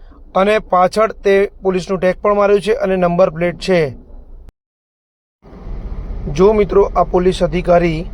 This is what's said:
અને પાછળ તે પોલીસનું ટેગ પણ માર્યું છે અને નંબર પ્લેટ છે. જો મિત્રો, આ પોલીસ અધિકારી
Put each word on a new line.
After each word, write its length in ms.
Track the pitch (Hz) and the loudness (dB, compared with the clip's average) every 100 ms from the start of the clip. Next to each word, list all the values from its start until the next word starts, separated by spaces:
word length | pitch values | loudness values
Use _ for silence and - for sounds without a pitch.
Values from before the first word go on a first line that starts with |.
| - - - 185 | -20 -20 -6 0
અને 200 | 202 214 | 2 0
પાછળ 520 | - 180 180 208 220 | 0 2 2 2 0
તે 240 | - 202 196 202 - | 0 2 2 2 -2
પોલીસનું 380 | 190 185 175 190 | -4 -2 -2 -2
ટેગ 160 | 185 175 | -2 0
પણ 140 | 208 208 | 0 2
માર્યું 260 | 202 208 | 4 2
છે 120 | 196 | 2
અને 220 | - 190 185 | -2 0 0
નંબર 340 | 175 175 185 | 2 2 2
પ્લેટ 280 | 156 175 170 | 0 -4 -4
છે. 200 | - 180 147 117 - - - - - - _ _ _ _ _ _ _ _ - - - - - - - - - | 0 0 0 -4 -18 -20 -20 -20 -20 -20 _ _ _ _ _ _ _ _ -20 -16 -12 -10 -10 -10 -10 -8 -6
જો 200 | 143 196 | 2 2
મિત્રો, 380 | 214 196 190 - 180 | 2 2 2 2 0
આ 80 | |
પોલીસ 400 | 165 185 180 175 | -2 0 0 0
અધિકારી 560 | 175 175 175 175 170 160 185 | -2 -2 2 2 2 -2 -8